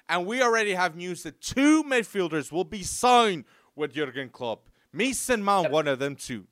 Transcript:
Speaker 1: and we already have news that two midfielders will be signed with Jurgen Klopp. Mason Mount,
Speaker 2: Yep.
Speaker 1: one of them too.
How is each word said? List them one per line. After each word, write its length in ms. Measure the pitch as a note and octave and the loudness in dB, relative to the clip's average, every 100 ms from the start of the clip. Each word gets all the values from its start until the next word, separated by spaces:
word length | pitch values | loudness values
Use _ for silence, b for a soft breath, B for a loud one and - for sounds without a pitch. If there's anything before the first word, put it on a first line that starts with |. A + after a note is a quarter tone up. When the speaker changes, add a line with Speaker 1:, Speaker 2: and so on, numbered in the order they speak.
| b | b
Speaker 1:
and 160 | F3 F3+ | -2 -2
we 140 | B3+ | 0
already 320 | A#3+ A3+ G#3 | 2 2 2
have 200 | F#3 F3+ | 0 -2
news 280 | E3 F3+ E3+ | -2 -10 -10
that 160 | D#3 - | -12 -12
two 420 | - B3+ D4 D#4 | -6 2 4 4
midfielders 680 | D4 B3 G#3 G3+ E3+ D#3 C3+ | 2 -2 -2 -2 -2 -2 -4
will 120 | D#3+ | -4
be 180 | E3 G#3+ | -4 -6
signed 640 | F3 - B3 A#3+ A3 E3+ - b b | -8 0 4 6 4 0 -8 b b
with 200 | - D3 | -8 -6
Jurgen 340 | C3+ C#3 B2 B2+ | -4 -6 -6 -10
Klopp. 400 | - A#2+ G#2 _ _ _ | -8 -6 -6 _ _ _
Mason 500 | G3 C4 A#3+ - A3+ | -4 -2 -2 -2 0
Mount, 220 | G3+ G3 | 2 2
Speaker 2:
Yep. 80 | D#3 | 2
Speaker 1:
one 160 | D3+ D3 | 2 2
of 100 | B2+ | 0
them 180 | C#3+ C3+ | -4 -6
too. 300 | - A2+ F2+ | -10 -12 -6